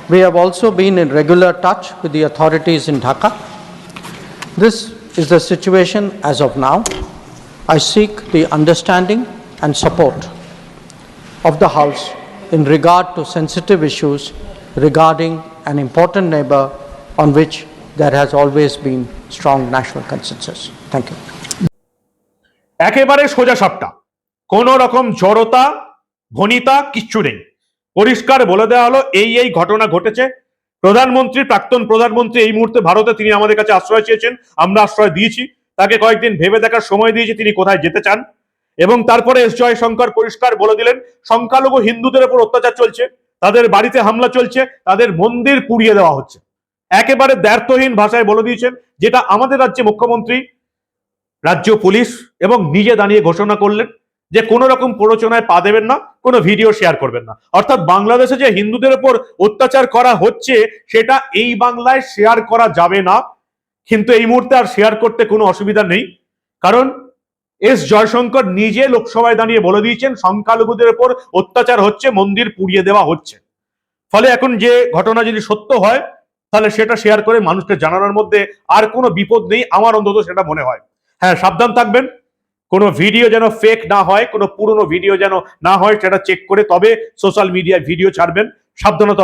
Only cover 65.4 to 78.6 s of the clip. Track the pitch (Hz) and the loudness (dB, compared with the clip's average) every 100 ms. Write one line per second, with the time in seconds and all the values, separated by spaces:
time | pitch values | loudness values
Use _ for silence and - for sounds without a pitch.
65.4 | 202 - 208 208 196 185 - - _ _ | 0 -2 -2 -2 0 -2 -4 -14 _ _
66.4 | _ _ 180 240 262 - - _ _ _ | _ _ 0 2 0 -4 -18 _ _ _
67.4 | _ - 208 240 143 214 220 240 247 269 | _ -2 0 0 2 2 2 0 -2 -2
68.4 | 202 180 220 208 269 240 233 226 233 226 | -2 -2 -2 0 0 0 -2 -2 0 2
69.4 | 220 226 - 208 220 233 269 247 185 208 | 0 0 2 0 0 -2 -4 -2 -4 -2
70.4 | 208 226 226 220 233 226 247 247 - 226 | 0 0 0 2 2 2 0 -2 -4 -2
71.4 | 226 247 240 240 202 202 269 202 196 196 | 0 0 2 2 2 0 -2 0 0 -2
72.4 | 220 - 185 190 185 202 156 160 - - | -4 -6 -2 -2 2 2 2 -2 -8 -20
73.4 | _ _ _ _ _ _ _ 202 254 240 | _ _ _ _ _ _ _ 2 2 2
74.4 | 254 226 233 240 247 160 202 226 233 214 | 0 0 2 2 2 -2 -2 0 -2 -4
75.4 | 214 214 - 254 196 254 - - _ _ | -6 -6 -2 0 2 0 -4 -16 _ _
76.4 | _ 214 214 214 220 220 208 214 214 226 | _ -2 0 0 -2 0 0 0 2 0
77.4 | 175 185 - 170 156 180 202 208 208 208 | 0 -2 -4 -2 -2 -2 -2 -2 0 0
78.4 | 196 - | -2 -8